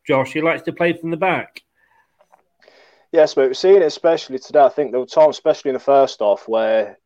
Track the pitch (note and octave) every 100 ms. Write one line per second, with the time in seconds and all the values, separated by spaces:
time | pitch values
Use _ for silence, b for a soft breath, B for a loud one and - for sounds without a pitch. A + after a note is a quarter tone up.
0 | - C3+ C3 D#3 D#3+ D3 - - F3 E3+
1 | E3 E3 F3+ D3+ G#2 - _ _ _ _
2 | _ _ _ _ _ _ b b b b
3 | b E3 D3+ - C3+ C3 F#3 G3 D#3 -
4 | E3+ E3 - C3 - D3 - - C3+ A#2+
5 | B2 E3 D#3 C#3 D#3 D3 C#3+ B2+ - C#3
6 | C3+ - G#2 G2+ - A2+ A2 A2+ G#2 G2+